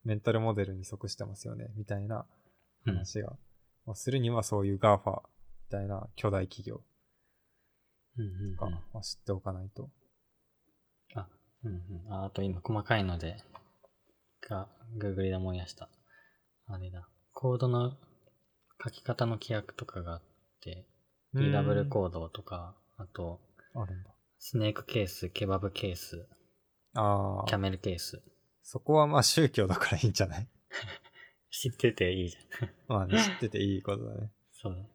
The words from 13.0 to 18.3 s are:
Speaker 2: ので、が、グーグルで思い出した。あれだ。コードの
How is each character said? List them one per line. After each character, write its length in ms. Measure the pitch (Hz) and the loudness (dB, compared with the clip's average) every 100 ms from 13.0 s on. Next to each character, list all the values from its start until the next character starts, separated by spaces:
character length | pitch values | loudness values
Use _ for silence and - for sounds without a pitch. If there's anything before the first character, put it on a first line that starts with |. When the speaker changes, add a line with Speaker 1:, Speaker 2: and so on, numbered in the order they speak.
Speaker 2:
の 120 | 95 87 | 2 -2
で、 220 | 82 98 - - _ _ - _ _ _ _ _ | -4 -10 -16 -20 _ _ -20 _ _ _ _ _
が、 260 | - 98 98 _ 113 113 | -8 -6 -6 _ -12 -4
グ 100 | 104 | -2
ー 60 | |
グ 80 | 95 | 2
ル 60 | 95 | 2
で 60 | 92 | 2
思 180 | 92 | -2
い 40 | 90 | -4
出 80 | 87 | -6
し 80 | |
た。 140 | - - _ _ - _ _ _ _ - | -14 -18 _ _ -20 _ _ _ _ -10
あ 100 | 95 | -8
れ 140 | 92 | -8
だ。 180 | 90 87 _ _ | -10 -16 _ _
コ 220 | - 127 | -2 0
ー 40 | 123 | 4
ド 100 | 127 | 4
の 280 | 123 123 139 - _ _ | 4 2 -2 -18 _ _